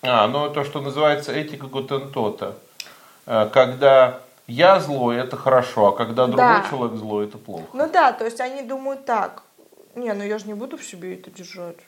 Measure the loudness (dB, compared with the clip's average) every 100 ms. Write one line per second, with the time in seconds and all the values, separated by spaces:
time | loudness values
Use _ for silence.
0 | 2 4 4 2 -2 -4 -6 -6 -6 0
1 | 2 2 -2 -6 -6 -10 -10 -10 -6 -6
2 | -6 -4 -4 -4 -10 -10 _ _ -20 -20
3 | -20 _ -2 0 2 4 4 4 6 8
4 | 6 2 -16 _ _ 4 6 6 2 -2
5 | -2 -2 -4 -4 2 2 2 2 2 2
6 | -4 0 0 4 4 4 0 -4 -4 -6
7 | -6 -4 -4 -8 -14 -14 -12 -4 0 4
8 | 2 2 -8 -6 -8 -8 -10 -8 -8 -10
9 | -4 -4 -4 -8 _ _ _ _ _ -12
10 | -8 -6 -6 -8 -8 -12 -12 -14 -16 -16
11 | -14 -14 -16 -20 -20 -16 -16 -16